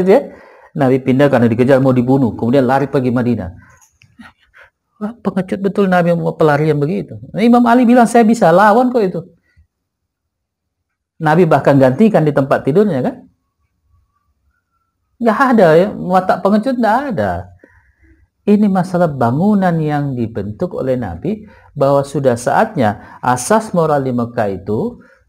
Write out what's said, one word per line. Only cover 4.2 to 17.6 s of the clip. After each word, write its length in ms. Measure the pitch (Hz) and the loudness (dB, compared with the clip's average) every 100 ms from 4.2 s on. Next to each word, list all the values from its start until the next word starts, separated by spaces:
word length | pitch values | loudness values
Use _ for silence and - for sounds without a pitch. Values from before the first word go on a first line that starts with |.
| - _ _ _ _ _ _ - | -20 _ _ _ _ _ _ -12
Wah, 140 | 208 240 | -12 -8
pengecut 420 | 202 190 185 202 | -6 -4 -6 -4
betul 260 | 196 202 196 | -4 -2 0
Nabi 240 | 180 170 | 2 2
mau 220 | 170 165 - | 0 -2 0
pelarian 420 | 156 143 156 147 | 2 2 0 0
begitu. 400 | 143 202 156 110 - | -2 -4 -8 -14 -12
Nah, 80 | - | -2
Imam 220 | 233 240 240 | 2 4 4
Ali 220 | 247 233 | 4 4
bilang, 180 | 247 220 | 4 4
"Saya 220 | 240 220 | 4 2
bisa 240 | 233 170 | 2 4
lawan 380 | 175 214 220 247 | 4 4 4 2
kok 80 | 247 | 0
itu." 200 | 190 175 - _ _ _ _ _ _ _ _ _ _ _ _ _ _ _ _ _ _ - | -2 -6 -12 _ _ _ _ _ _ _ _ _ _ _ _ _ _ _ _ _ _ -6
Nabi 240 | 156 160 | 0 2
bahkan 320 | 170 143 151 139 | 2 2 2 4
gantikan 480 | 131 131 220 175 | 4 4 2 2
di 80 | 151 | 0
tempat 320 | 147 135 127 | 0 0 -2
tidurnya, 400 | - 165 214 135 | 0 0 0 -2
kan? 120 | 160 - - _ _ _ _ _ _ _ _ _ _ _ _ _ _ _ _ _ _ - | -6 -8 -16 _ _ _ _ _ _ _ _ _ _ _ _ _ _ _ _ _ _ -4
Nggak 200 | 233 208 254 226 | -2 0 2 4
ada, 120 | 170 160 | 4 4
ya. 120 | 202 | 2
Watak 480 | - 170 185 185 - | -4 -2 -2 0 -2
pengecut 400 | 190 208 262 254 | 0 0 -2 -2
nggak 200 | 220 233 285 | 0 -2 -2
ada. 400 | 160 101 87 90 - | -4 -4 -6 -10 -20